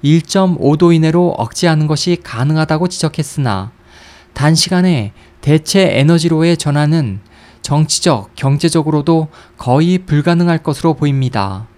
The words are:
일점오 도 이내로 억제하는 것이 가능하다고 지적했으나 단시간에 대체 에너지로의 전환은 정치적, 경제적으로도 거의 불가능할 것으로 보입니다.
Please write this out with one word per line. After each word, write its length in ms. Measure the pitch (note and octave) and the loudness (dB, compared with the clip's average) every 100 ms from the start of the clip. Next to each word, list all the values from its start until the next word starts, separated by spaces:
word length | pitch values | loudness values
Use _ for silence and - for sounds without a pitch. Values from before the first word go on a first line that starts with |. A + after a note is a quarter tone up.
일점오 720 | C#3+ E3 D#3 F#3+ F#3+ F3 C#3 D3+ | 2 2 2 0 0 0 0 2
도 160 | F3 | 4
이내로 360 | E3 D#3+ E3+ F3 | 4 2 2 0
억제하는 560 | - A2 - F3 D#3 D3+ | -2 -6 -2 0 0 0
것이 300 | D3+ - F3 | -2 -2 -4
가능하다고 640 | - A2+ C3+ D#3 D#3 D#3 F3+ | -6 -4 -2 0 0 -2 -2
지적했으나 840 | - D#3 D3+ D3+ - C3 G2 G2 - - - - - _ | -2 -4 -4 -8 -4 -2 -2 -6 -14 -20 -20 -20 -20 _
단시간에 800 | - C#3+ D#3+ - F3+ F#3 D#3 G#2 - - _ | -2 0 2 0 0 0 0 -4 -10 -20 _
대체 580 | - D3+ D3+ G3 F#3+ - | 0 0 2 0 2 2
에너지로의 560 | C#3+ E3+ E3+ D#3+ E3 E3 | 2 2 2 0 0 0
전환은 640 | D3+ C#3+ D3 E3 C3 G2 - - - - | 0 0 0 0 -2 -6 -12 -20 -20 -18
정치적, 720 | - D3 D#3 - F3+ B2+ F#2+ - | -4 0 0 0 0 0 -4 -6
경제적으로도 920 | C3+ C#3 E3+ D#3+ D3+ D#3 C#3+ E3 D#3 - - _ | -2 0 0 0 0 -2 0 0 -2 -10 -20 _
거의 400 | - C3 E3 F3+ | -2 0 2 0
불가능할 600 | F#3 D3 D3 E3+ F3 E3 | 0 0 2 0 0 0
것으로 340 | E3 C#3+ E3+ | -4 -2 -2
보입니다. 760 | D3 D3 C#3 B2+ A#2 G2 F#2+ A2 | 0 0 0 -2 -2 -6 -6 -14